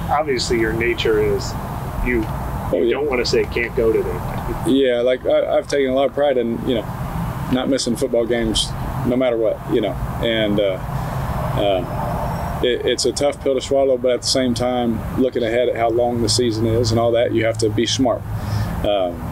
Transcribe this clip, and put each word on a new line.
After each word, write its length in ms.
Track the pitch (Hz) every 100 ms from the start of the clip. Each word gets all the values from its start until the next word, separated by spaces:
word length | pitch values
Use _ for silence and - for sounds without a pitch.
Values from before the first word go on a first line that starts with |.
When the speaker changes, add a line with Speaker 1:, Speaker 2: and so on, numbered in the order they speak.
| -
Speaker 1:
obviously 500 | 147 151 120 - 117
your 140 | 110
nature 460 | 113 117 117 117 107
is 320 | - 131 - - - - - - 123
you, 180 | 120 110 - - - -
Speaker 2:
Oh, 60 | 87
Speaker 1:
you 80 | 85
Speaker 2:
yeah. 60 |
Speaker 1:
don't 160 | 131 147
wanna 160 | 127 117
say, 180 | 120
"Can't 320 | 101 120 117 131
go 160 | 113
today." 280 | 107 92 - - - - - -
Speaker 2:
Yeah, 340 | 135 131 120
like, 220 | 123 131 92
I, 320 | 151 - 151
I've 100 | -
taken 240 | 143 131
a 40 | 131
lot 120 | 139
of 60 |
pride 240 | 143 143 123
in, 200 | 117 117 120
you 80 | 113
know, 100 | - - - - - - -
not 160 | 127 131
missing 300 | 131 123 117
football 280 | 131 120 113
games 440 | 120 113 104 - - - - 120
no 120 | 123
matter 200 | 131 117
what, 220 | 110 - -
you 100 | 117
know. 100 | 104 - - -
And, 380 | 117 113 107 104
uh, 180 | 98 92 - - - - - - - -
uh, 500 | 101 92 87 - - - - - - -
it, 220 | 127 120 113
it's 200 | 117 123
a 60 |
tough 280 | - 143 139
pill 100 | 139
to 80 | 131
swallow, 360 | - 135 135 127
but 140 | 127
at 100 | 120
the 60 | -
same 260 | 135 127
time, 680 | 120 123 123 120 107 104 -
looking 220 | 127 127
ahead 260 | 113 117 139
at 60 | -
how 140 | 117
long 320 | 117 120 120
the 80 | 110
season 360 | 123 120 110 113
is 240 | 113 117
and 100 | 117
all 120 | 117
that, 220 | 117 123
you 120 | 113 110
have 120 | 110
to 100 | 110
be 160 | 110 110
smart. 360 | - 123 98 - - - - - -
Um, 380 | 107 101 90 80 -